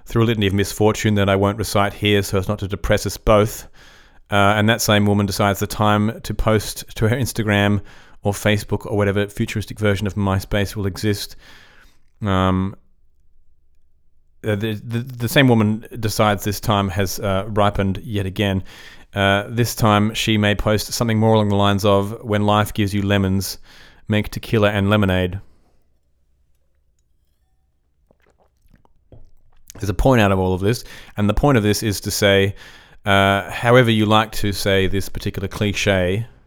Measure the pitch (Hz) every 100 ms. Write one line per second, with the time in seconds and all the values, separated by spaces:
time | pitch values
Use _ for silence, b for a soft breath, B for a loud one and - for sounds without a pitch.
0 | - 117 113 110 101 98 98 - 107 101
1 | 107 104 98 98 101 110 95 107 101 -
2 | 104 101 92 98 90 104 95 101 - 104
3 | 101 - - 107 110 - - b b b
4 | b b - 104 101 107 107 113 - 104
5 | 104 101 98 92 101 98 104 - 107 104
6 | 104 - - 104 - 110 - - - -
7 | 110 120 117 - 107 104 101 101 B B
8 | B B 104 98 107 104 - 104 - 104
9 | 101 98 101 - 113 110 - - 107 98
10 | 104 107 98 95 - 104 98 110 98 90
11 | 107 101 - - b b b b b b
12 | - _ 107 92 95 92 95 - _ _
13 | _ _ - - - - _ _ _ _
14 | _ _ _ _ 113 104 113 104 123 117
15 | 131 123 120 151 131 113 107 110 - 123
16 | 107 - 107 104 107 101 - 101 98 104
17 | 95 - 101 95 107 107 101 101 98 92
18 | - 101 95 92 101 95 - B B B
19 | B 101 98 101 104 117 117 - 110 104
20 | 104 - - 107 104 104 110 107 - -
21 | 117 110 110 110 104 101 101 101 104 98
22 | 101 113 117 104 104 104 107 - 101 101
23 | 98 101 95 95 92 - B B B B
24 | - 107 104 - - 113 104 104 98 107
25 | 98 92 90 98 - _ _ _ _ _
26 | _ _ _ _ _ _ _ _ _ _
27 | _ _ _ _ _ _ _ _ _ _
28 | _ _ _ _ _ _ _ _ _ _
29 | _ - - - - - - - 101 92
30 | 135 123 101 95 92 92 98 113 - B
31 | B - 104 101 147 127 104 104 110 95
32 | 104 - 101 98 98 - B B B B
33 | 104 98 98 98 90 - 120 123 117 110
34 | 104 107 110 - 104 95 104 98 92 98
35 | - - 104 - 95 - 104 98 107 95
36 | 90 98 113 -